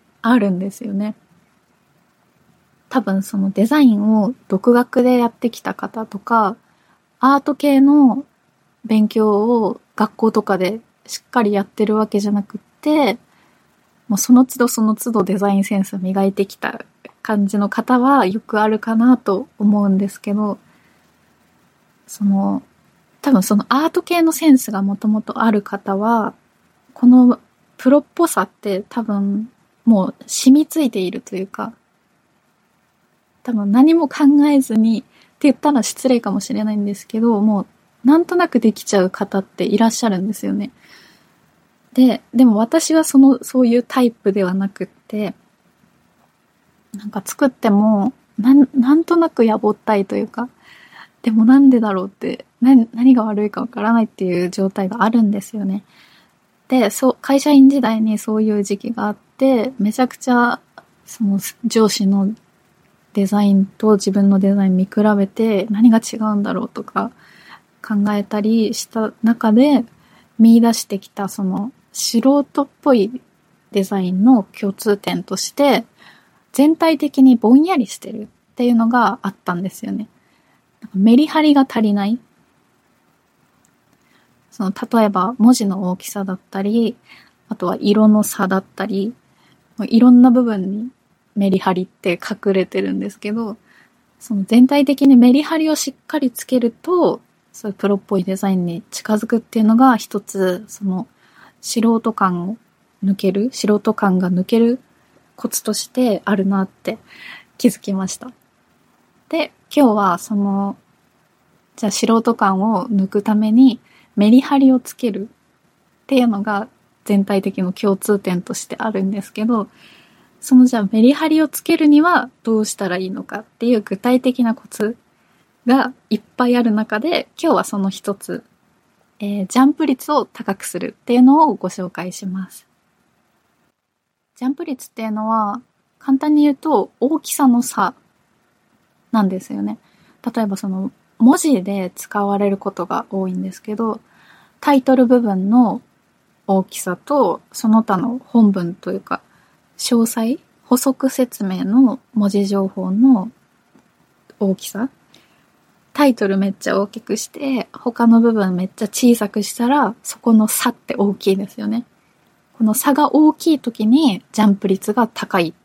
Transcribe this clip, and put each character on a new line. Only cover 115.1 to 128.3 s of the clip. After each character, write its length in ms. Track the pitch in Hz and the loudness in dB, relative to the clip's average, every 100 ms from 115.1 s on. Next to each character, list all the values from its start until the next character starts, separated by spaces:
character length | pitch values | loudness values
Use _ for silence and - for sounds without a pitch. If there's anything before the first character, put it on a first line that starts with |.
る 180 | 196 208 | -6 -12
っ 760 | _ _ _ _ _ _ _ - | _ _ _ _ _ _ _ -4
て 100 | 269 | 0
い 60 | |
う 40 | 240 | 0
の 140 | 202 | -2
が 260 | 202 202 226 _ _ _ - | -4 -6 -6 _ _ _ -2
全 200 | 202 196 | 0 0
体 180 | 202 | -2
的 180 | 190 190 | -2 -4
な 100 | 180 | -6
共 220 | - 202 196 | -4 -4 -2
通 220 | - 202 | -2 -2
点 240 | 196 180 | -2 -6
と 140 | - 208 | -6 -12
し 100 | - | -12
て 100 | - | -10
あ 100 | 226 | -8
る 140 | 196 | -4
ん 80 | 190 | -4
で 100 | 202 | -6
す 100 | 196 | -10
け 140 | - 220 | -6 -4
ど、 220 | 233 196 _ _ _ _ _ _ _ | -4 -6 _ _ _ _ _ _ _
そ 160 | - 254 | 2 6
の 100 | 254 | 6
じ 120 | 233 | 2
ゃ 40 | |
あ 80 | 196 | -2
メ 100 | 220 | 2
リ 120 | 233 | 4
ハ 140 | 285 320 | 2 0
リ 140 | 311 | 0
を 60 | 302 | 0
つ 140 | - | -4
け 160 | - 339 | -4 2
る 100 | 311 | 4
に 140 | 294 | 4
は 280 | 330 339 254 - | 4 2 -2 -8
ど 160 | - 220 | -2 -2
う 60 | 214 | -2
し 100 | - | -6
た 140 | 196 | -6
ら 80 | 180 | -4
い 100 | 185 | -6
い 40 | |
の 120 | 190 | -10
か 160 | - 202 | -12 -14
っ 40 | |
て 220 | - _ 233 | -16 _ 0
い 100 | 233 | 0
う 60 | |
具 160 | 208 202 | -2 -4
体 240 | 247 254 | 0 0
的 220 | 254 254 | 0 -2
な 120 | 233 226 | -2 -4
コ 120 | - | -10
ツ 280 | - 214 240 _ _ _ _ _ _ - | -8 -6 -8 _ _ _ _ _ _ 0
が 280 | 262 247 - _ | 0 0 -8 _
い 80 | 214 | -8
っ 40 | - - | -6 -4
ぱ 100 | 247 | 0
い 80 | 247 | 0
あ 80 | |
る 80 | 233 | 0
中 280 | 214 220 214 | -2 -2 -4
で、 280 | 294 349 - - | -4 -4 -6 -6
今 120 | 330 | -2
日 20 | 247 | -2
は 80 | |
そ 140 | 180 208 | -2 -6
の 120 | 196 | -6
一 240 | - - | -6 -10
つ、 300 | 196 - | -10 -10